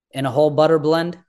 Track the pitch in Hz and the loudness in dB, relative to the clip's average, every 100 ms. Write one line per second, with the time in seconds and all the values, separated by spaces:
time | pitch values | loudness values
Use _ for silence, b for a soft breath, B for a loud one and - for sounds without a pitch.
0 | _ 135 135 123 151 143 156 160 147 160 | _ -8 -4 0 0 2 2 2 0 -2
1 | 165 175 | -4 -10